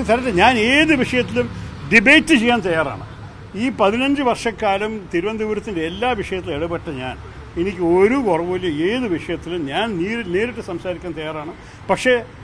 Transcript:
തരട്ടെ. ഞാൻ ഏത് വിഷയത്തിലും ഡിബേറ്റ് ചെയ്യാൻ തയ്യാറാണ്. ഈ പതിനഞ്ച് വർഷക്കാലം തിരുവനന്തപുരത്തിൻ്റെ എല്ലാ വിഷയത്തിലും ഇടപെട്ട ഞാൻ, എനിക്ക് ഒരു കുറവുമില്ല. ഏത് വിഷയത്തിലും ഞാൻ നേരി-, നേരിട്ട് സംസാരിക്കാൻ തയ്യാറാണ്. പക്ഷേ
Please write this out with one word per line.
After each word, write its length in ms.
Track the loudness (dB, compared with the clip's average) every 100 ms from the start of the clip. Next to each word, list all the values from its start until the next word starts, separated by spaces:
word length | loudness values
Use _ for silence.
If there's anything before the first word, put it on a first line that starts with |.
| 2
തരട്ടെ. 220 | 0 2 4
ഞാൻ 120 | 4 4
ഏത് 340 | 4 4 4 2
വിഷയത്തിലും 440 | 2 0 0 -2 -4 -6 -12 -10 2
ഡിബേറ്റ് 420 | 6 8 8 8 4
ചെയ്യാൻ 200 | 4 2 2
തയ്യാറാണ്. 380 | 0 0 -4 -12 -16 -16 -18 -12 -4
ഈ 40 | -2 2
പതിനഞ്ച് 420 | 2 4 2 2 2
വർഷക്കാലം 640 | 0 -2 0 0 0 -2 -6 -4
തിരുവനന്തപുരത്തിൻ്റെ 680 | -2 -2 -2 -4 -4 -4 -4 -4
എല്ലാ 200 | -2 -2 -2
വിഷയത്തിലും 360 | -4 -6 -4 -4
ഇടപെട്ട 300 | -4 -4 -6 -8
ഞാൻ, 120 | -8 -10 -14 -16 -10 -4
എനിക്ക് 220 | -4 0 2 4
ഒരു 200 | 4 4 2
കുറവുമില്ല. 420 | 0 0 -2 -2 0 0
ഏത് 160 | 0 -2 -4
വിഷയത്തിലും 500 | -4 -6 -6 -6 -4
ഞാൻ 140 | -2 -2 -2
നേരി-, 280 | -4 -4 -2
നേരിട്ട് 260 | -2 -2 -6 -8
സംസാരിക്കാൻ 420 | -8 -6 -8 -8 -8
തയ്യാറാണ്. 340 | -8 -8 -10 -14 -18 -8 -2
പക്ഷേ 340 | 0 2 2 0 -14